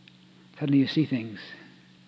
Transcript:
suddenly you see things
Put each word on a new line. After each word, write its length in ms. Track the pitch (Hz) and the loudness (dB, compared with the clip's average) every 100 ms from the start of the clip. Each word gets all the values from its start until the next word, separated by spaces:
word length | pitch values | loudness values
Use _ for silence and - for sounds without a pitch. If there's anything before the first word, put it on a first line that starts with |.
| - - _ _ - - | -20 -20 _ _ -20 -6
suddenly 200 | 147 139 | 2 4
you 100 | 131 | 4
see 180 | 160 143 | 2 0
things 320 | 127 113 98 - - - - _ _ | 0 -4 -12 -16 -20 -20 -20 _ _